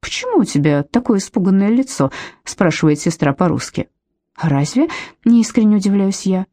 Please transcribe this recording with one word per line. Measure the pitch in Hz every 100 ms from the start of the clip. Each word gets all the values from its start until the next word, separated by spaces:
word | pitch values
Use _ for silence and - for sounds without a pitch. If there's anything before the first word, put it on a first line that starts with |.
«Почему | - - 494 427
у |
тебя | 214 147 147 143
такое | 143 240 247 202
испуганное | - - 185 196 202
лицо?» | 233 262 - 135 - - -
спрашивает | - - 180 156 160 151
сестра | 180 - 147
по-русски. | 135 180 131 - - - _ _ _ _ -
«Разве?» | 165 139 143 247 330 - - _
неискренне | - 233 220 - 214 208
удивляюсь | 196 202 196 196
я. | 190 185 190